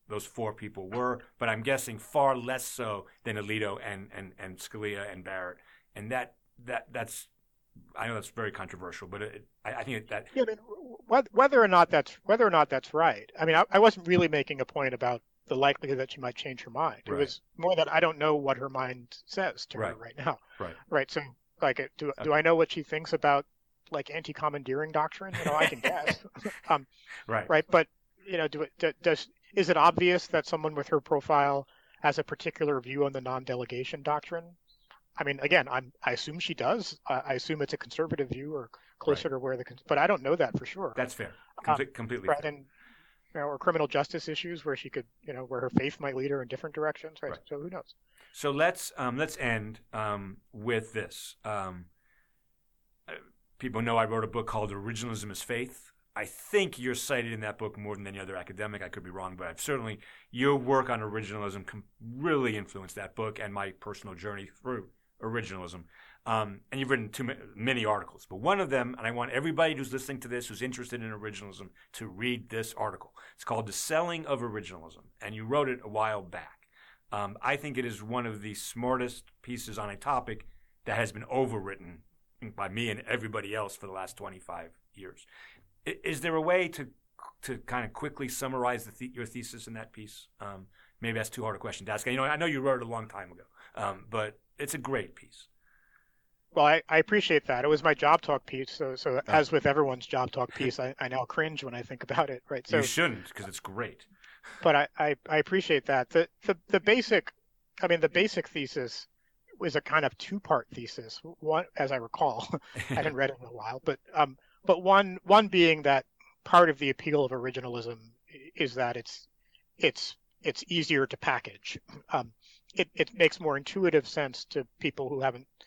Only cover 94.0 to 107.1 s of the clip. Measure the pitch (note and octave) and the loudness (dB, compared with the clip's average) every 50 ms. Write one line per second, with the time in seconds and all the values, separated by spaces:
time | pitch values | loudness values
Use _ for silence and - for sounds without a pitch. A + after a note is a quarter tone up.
94 | G#2 G#2+ A2+ A2 G#2+ G#2+ - _ _ _ _ - C#3+ C#3 - D3 - C3+ C3+ A2 | -10 -6 -4 -4 -4 -4 -6 _ _ _ _ -8 -6 -6 -6 -6 -4 -2 -2 -2
95 | F#2 - - - - - - - - _ _ _ _ _ _ _ _ _ _ _ | -4 -6 -12 -20 -20 -20 -20 -20 -20 _ _ _ _ _ _ _ _ _ _ _
96 | _ _ _ _ _ _ _ _ _ _ - E3 D3 D3 D#3+ D#3+ - - D#3+ D#3 | _ _ _ _ _ _ _ _ _ _ 4 6 8 8 6 6 4 4 4 4
97 | D#3 - G#3 G#3 - - D#3+ D3 - - B2+ B2 C3 D3+ D3+ C#3 C#3 D#3+ D3 - | 4 6 4 2 4 4 4 2 2 2 -2 2 4 4 4 4 4 4 4 6
98 | D3+ D3 E3 E3 - - C#3+ B2+ - - C3+ C3 C3+ - - - D3+ C3 B2+ - | 6 6 6 6 4 2 -2 -2 -2 -6 -8 -8 -8 -6 -6 -6 -4 -4 -4 -4
99 | - D3 B2+ C3+ - - D#3 D#3 C#3+ - D#3+ C#3 - C#3+ C#3 D#3 D3 C3+ B2+ B2+ | -2 -2 0 0 0 4 4 4 4 4 2 2 4 4 4 4 2 2 0 -4
100 | - - D3 B2+ B2+ - - C3+ B2 - - - C3+ B2 - - B2+ C3 C#3 - | -6 -4 -2 -2 -2 0 -2 -4 -4 -4 -4 -2 -2 -2 -2 -2 -6 -6 -6 -6
101 | C#3 B2 C3 C3 B2+ - - E3+ D#3 D#3+ D#3 C3+ C#3 B2+ A#2+ A#2+ A#2 - C3 - | -6 -4 -2 -4 -4 -2 -2 -2 -2 -2 -2 -6 -8 -8 -8 -8 -10 -10 -10 -10
102 | - - B2+ - D3+ C#3 B2+ B2 _ - C#3+ B2+ - - - D3+ C3+ B2+ - D#3 | -6 -2 0 0 0 0 -2 -10 _ -8 -8 -8 -4 2 2 2 2 2 2 2
103 | F3 D3 A2+ F#2+ F2+ - - - F#2+ F#2+ F2+ - - G2 F#2+ A2 - E2+ - - | 2 2 0 -4 -10 -14 -12 -12 -12 -12 -12 -12 -12 -10 -8 -6 -8 -8 -8 -16
104 | - _ _ _ - - - _ - - - - - E3 D3 C#3+ D3+ - - - | -20 _ _ _ -20 -20 -20 _ -20 -18 -4 2 4 6 6 6 4 4 0 0
105 | D3+ D3+ C#3+ - - - D#3 D#3 - - F#3 F#3+ - - D#3 C3+ - - C3+ C3 | 0 0 0 -2 -2 0 2 2 2 4 2 0 2 4 2 2 4 2 2 2
106 | B2 - - E3 - - _ _ - - F#3 - _ - - F#3+ - G#3+ A3+ B3+ | 2 4 4 4 4 2 _ _ -2 -2 -2 -2 _ 2 2 4 6 6 4 4
107 | A3+ - | 4 4